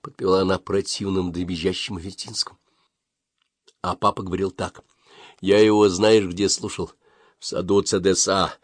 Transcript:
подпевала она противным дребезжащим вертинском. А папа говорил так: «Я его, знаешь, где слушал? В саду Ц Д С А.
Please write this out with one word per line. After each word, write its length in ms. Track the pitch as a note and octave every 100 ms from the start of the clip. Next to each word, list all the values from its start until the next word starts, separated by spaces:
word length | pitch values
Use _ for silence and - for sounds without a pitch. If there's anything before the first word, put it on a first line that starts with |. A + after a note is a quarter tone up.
подпевала 420 | - - F#2+ F#2+
она 160 | F#2 F#2
противным 760 | - G2 F#2 - G2 F#2+ F2
дребезжащим 640 | E2+ F2+ E2+ F#2 F2+ - F#2
вертинском. 600 | F#2 - - A2 - _ _ _ _ _ _ _ _ _ _ _ _ -
А 160 | F2+ F2
папа 260 | G#2 G#2+
говорил 280 | F#2+ F2 F#2+
так: 300 | - F2+ - _ _ _ - - -
«Я 180 | F#2 G#2
его, 300 | A2 G#2+ G#2
знаешь, 360 | F2+ G#2+ A2 F#2+
где 220 | F2 G2
слушал? 440 | - G#2 - E2 _ _ _ _ _
В 80 | -
саду 360 | - F#2 G2+
Ц 180 | - G2+
Д 160 | F#2+ F2+
С 140 | -
А. 240 | F#2+ E2+ -